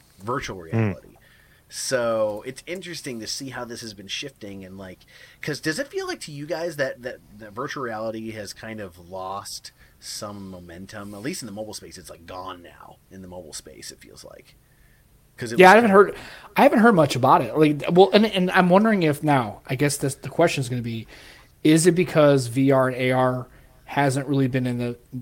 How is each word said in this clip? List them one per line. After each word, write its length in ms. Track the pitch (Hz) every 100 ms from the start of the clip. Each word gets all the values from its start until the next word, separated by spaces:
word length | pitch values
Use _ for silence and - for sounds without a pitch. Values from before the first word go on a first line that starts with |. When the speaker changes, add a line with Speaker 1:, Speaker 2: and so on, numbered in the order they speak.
| _ _
Speaker 1:
virtual 400 | 101 131 - 95
Speaker 2:
Mm. 120 | 82
Speaker 1:
reality. 460 | 113 107 - - - _ _ _ _ _
So 760 | - - 127 117 113 107 104 131
it's 180 | 131 -
interesting 540 | 185 175 160 147 117
to 80 | 107
see 220 | - 139
how 160 | 123 120
this 160 | 117
has 120 | 117
been 140 | 98 98
shifting 560 | - 143 - 104 98
and, 140 | 95 95
like, 220 | 92 90 _ - - _
'cause 180 | - 139
does 200 | 156 160
it 80 | 277
feel 180 | 381 269
like 140 | 175
to 100 | -
you 140 | 143 151
guys 320 | 165 170 147
that, 240 | 131 127
that, 160 | 120 - - 104
that 120 | 107
virtual 320 | 101 143 147
reality 480 | 120 110 113 110 110
has 220 | 107 98
kind 260 | - 113 110
of 300 | 98 87 85
lost 640 | 92 92 98 104 - - _ - _
some 500 | - - 104 101 95
momentum? 640 | 92 87 85 98 107 101
At 80 | 101
least 200 | 131 175
in 40 | 110
the 60 |
mobile 220 | 101 110
space, 240 | 98 85 87
it's, 120 | 82
like, 160 | 85 85
gone 380 | 92 92 90
now 340 | 82 73 - - _
in 100 | 95
the 60 | 92
mobile 260 | 90 78
space, 380 | - 78 58 -
it 80 | -
feels 240 | - -
like. 320 | - - - _ _ _ _ _ _ _ _ -
'Cause 160 | 117
it 80 | 123
Speaker 3:
Yeah, 80 | 185
Speaker 1:
was 40 |
Speaker 3:
I 20 | 214
haven't 140 | 233
Speaker 1:
kind 80 | 196
of 160 | 190 -
Speaker 3:
heard, 60 | - - - -
I 80 |
haven't 160 | 269 269
heard 160 | 233 185
much 200 | 139 127
about 240 | 131 170
it. 160 | 120 143
Like, 260 | 156 143 -
well, 180 | 175 190
and, 120 | 208 220
and 240 | 190 180
I'm 180 | 185 180
wondering 340 | 190 226 202
if 180 | 156 143
now, 380 | 151 139 107 - -
I 80 | 131
guess 220 | 147 -
this, 180 | 139 -
the 140 | 135
question 320 | - 165 143
is 80 | 120
gonna 120 | 123
be, 240 | 117 113 - - - - _ _ 156
is 200 | 160 175
it 60 | 165
because 520 | 170 160 147 139 120
V 240 | 127 135
R 160 | 135 131
and 80 | 127
A 140 | 127
R 360 | 127 127 127 - - _ _ -
hasn't 420 | 143 143 131 135
really 200 | 135 131
been 180 | 127 127
in 120 | 120
the, 180 | 120 120 _ 127